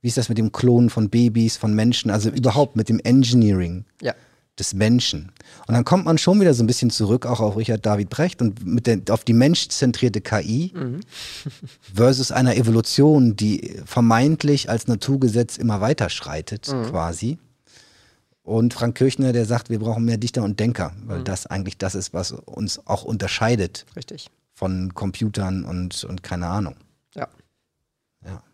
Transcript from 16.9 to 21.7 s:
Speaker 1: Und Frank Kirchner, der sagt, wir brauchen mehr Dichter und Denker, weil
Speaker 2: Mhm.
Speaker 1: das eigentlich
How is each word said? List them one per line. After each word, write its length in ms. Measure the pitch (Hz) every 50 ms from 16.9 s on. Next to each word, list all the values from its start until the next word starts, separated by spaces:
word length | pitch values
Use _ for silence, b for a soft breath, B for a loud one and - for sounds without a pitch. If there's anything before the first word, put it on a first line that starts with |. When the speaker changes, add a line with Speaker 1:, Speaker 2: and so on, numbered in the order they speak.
| 139 87 82 82 85 - 107 117 156 165 _ _ _ _ _ b b b b b b b b b b b b b _ _ _
Speaker 1:
Und 320 | - 107 113 117 120 -
Frank 200 | - 120 120 113
Kirchner, 380 | - 131 135 - - 135 131 120
der 120 | 120 113
sagt, 240 | 104 120 120 - -
wir 80 | 117 107
brauchen 260 | 110 117 110 117 117
mehr 120 | 117 117
Dichter 260 | 107 113 117 - 127 110
und 160 | 101 104 101
Denker, 340 | 107 120 117 - 90 76 85 101 107
weil 140 | 110 101 90
Speaker 2:
Mhm. 40 | -
Speaker 1:
das 200 | 127 95 - -
eigentlich 300 | - 76 95 95 98